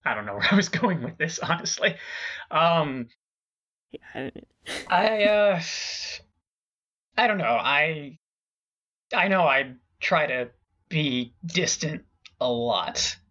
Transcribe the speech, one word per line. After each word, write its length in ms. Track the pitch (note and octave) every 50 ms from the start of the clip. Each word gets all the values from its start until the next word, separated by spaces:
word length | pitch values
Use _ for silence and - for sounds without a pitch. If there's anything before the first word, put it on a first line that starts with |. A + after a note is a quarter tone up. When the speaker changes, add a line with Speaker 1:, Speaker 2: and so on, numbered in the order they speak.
| _
Speaker 1:
I 80 | C3+ A2+
don't 140 | G#2+ G#2
know 80 | G#2 G2+
<laughs> 20 |
where 100 | G2+ - -
I 40 | G3+
was 140 | G3 G3 -
going 320 | - E3+ - G#3 F3+ C3+
with 160 | A#2+ - -
this, 220 | - D3+ D#3+ - -
honestly. 560 | - - E3 E3+ F3+ F#3 - - - F3+ E3+ - - - - - - - - - - _
Um, 560 | - D#3 E3 E3+ E3+ E3 D3+ C#3+ C3 C3 A#2+ A#2 _ _ _ _ _ _ _ _ _ _ _ _ _ _ _ _
Speaker 2:
Yeah, 80 | - - - - -
I 60 | B2
didn't 280 | C3+ - _ - - _ _ _ _ - - - - -
Speaker 1:
I, 340 | D#3+ F3 G#3 A3 A3 G#3+ G3+
uh, 380 | G#3 G#3+ G#3 G#3 G3+ F#3+ E3 E3 - - - - - - - - - - - - _ _ _ _ _ _ _ _ _ _ _ _ _ _ _ _ _ _
I 100 | - B3
don't 100 | A#3 G#3
know. 80 | F#3+ C#3+ - B2 A#2
I, 560 | - C3 C#3 C#3+ D3+ D#3+ D#3+ D3+ C#3+ C#3 B2 _ _ _ _ _ _ _ _ _ _ _ _ _ _ _ _ _ _ _ -
I 140 | G#3+ F3+
know 160 | G3 G3 F#3+ E3+
I 260 | D3 C3+ C3+ C#3 C3 - - _ _ _ _
try 280 | - - F#3 D#3+ D3+
to 220 | C3+ B2+ B2+ B2 A#2+ _ _ _ _ _ _ _ _
be 440 | E3+ D#3+ D3+ C#3+ B2+ B2 B2 A#2+ _ _ -
distant 580 | E3 E3 F#3 E3+ - - - E3 D3+ D#3 - - _ _ _ _ - _ _
a 80 | B2 B2+
lot 680 | A#2+ A#2 A#2 A#2+ G#2+ F2+ E2 - - - - - - - _ _